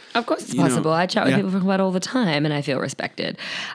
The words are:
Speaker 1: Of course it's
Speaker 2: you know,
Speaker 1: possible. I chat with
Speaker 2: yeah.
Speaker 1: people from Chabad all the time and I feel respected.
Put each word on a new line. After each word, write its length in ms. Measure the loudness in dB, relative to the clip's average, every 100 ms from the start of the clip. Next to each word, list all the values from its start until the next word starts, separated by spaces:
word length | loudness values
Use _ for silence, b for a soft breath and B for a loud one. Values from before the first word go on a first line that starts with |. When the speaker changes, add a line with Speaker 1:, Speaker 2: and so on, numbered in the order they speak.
| B -2
Speaker 1:
Of 100 | 0
course 180 | -2
it's 100 | -2
Speaker 2:
you 60 | 2
know, 40 | 2
Speaker 1:
possible. 220 | 4 2
I 140 | 2 0
chat 180 | 2 2
with 60 |
Speaker 2:
yeah. 60 | 2
Speaker 1:
people 140 | 2
from 100 | 0
Chabad 160 | 2 2
all 120 | 2
the 80 | 0
time 440 | -2 0 2 2 2
and 80 |
I 80 | 0
feel 180 | -2 -2
respected. 580 | -2 -4 -8 -6 -6 -6 B B B